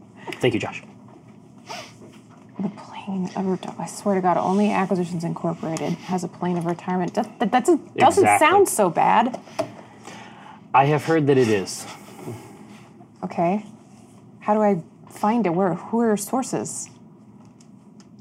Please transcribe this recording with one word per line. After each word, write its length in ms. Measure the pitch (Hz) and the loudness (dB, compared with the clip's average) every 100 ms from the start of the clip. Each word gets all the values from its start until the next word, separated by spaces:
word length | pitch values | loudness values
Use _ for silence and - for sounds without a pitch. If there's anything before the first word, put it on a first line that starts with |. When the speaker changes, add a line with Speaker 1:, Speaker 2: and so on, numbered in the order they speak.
| - - - - | -20 -16 -14 -2
Speaker 1:
Thank 120 | 127 | 0
you, 60 | 110 | 0
Josh. 240 | 95 - - - - - - - - - - - - - - - - - - - | -4 -10 -18 -20 -20 -20 -20 -20 -20 -20 -16 -16 -16 -20 -20 -20 -20 -20 -16 -8
Speaker 2:
The 100 | 196 | -8
plane 560 | - - - - 190 180 190 | -8 -16 -14 -8 -6 -6 -4
of 80 | 190 | -4
reti-, 340 | 180 - - | -4 -6 -10
I 60 | 170 | -10
swear 300 | - 208 190 | -4 -2 2
to 60 | |
God, 140 | 180 170 | 2 2
only 320 | - 196 208 | 2 2 2
Acquisitions 520 | 190 190 185 175 175 | 0 0 0 -2 -4
Incorporated 720 | 165 165 170 170 156 165 - | -6 -4 -4 -4 -6 -4 -4
has 300 | 170 - 185 175 | -6 -6 -6 -6
a 20 | |
plane 300 | - 180 175 | -6 -4 -2
of 80 | 170 | -2
retirement. 480 | 170 - 185 170 | -4 -4 -4 -2
That, 260 | - 214 - | -4 -6 -4
that, 120 | 208 | 0
that's 180 | 254 - | 2 4
a, 80 | 311 - - | 2 0 2
doesn't 280 | 269 392 | 4 6
Speaker 1:
Exactly. 240 | 214 208 311 | 6 6 6
Speaker 2:
sound 200 | 403 381 | 6 4
so 200 | - 185 | 4 2
bad. 500 | 160 165 190 240 240 - - - - - - - - - - - - - | 2 4 4 2 -4 -8 -8 -8 -12 -20 -20 -20 -18 -20 -20 -20 -20 0
Speaker 1:
I 120 | 131 139 | 4 4
have 200 | 151 - | 2 2
heard 220 | 165 143 | 2 4
that 100 | 131 | 4
it 100 | 117 | 4
is. 380 | 104 90 - - - - - - 113 - - - - - - - - | 2 0 -8 -12 -16 -20 -16 -14 -14 -16 -20 -20 -20 -20 -20 -20 -12
Speaker 2:
Okay. 420 | 185 - 170 208 - - - - - - - - | -8 -2 0 0 -6 -18 -20 -20 -20 -20 -20 -6
How 140 | - | 0
do 80 | 214 | 2
I 220 | 208 180 - - - | 2 2 -4 -18 -20
find 380 | - 214 240 185 | -2 0 2 2
it? 60 | |
Where, 240 | 165 196 175 | 2 0 0
who 260 | - 226 | -2 0
are 60 | 233 | 2
your 100 | 208 | 0
sources? 720 | - 254 - 131 107 - - - - - - - - - - - - - - - | 0 -4 -2 -4 -6 -10 -14 -18 -20 -20 -20 -20 -20 -20 -20 -20 -20 -20 -20 -20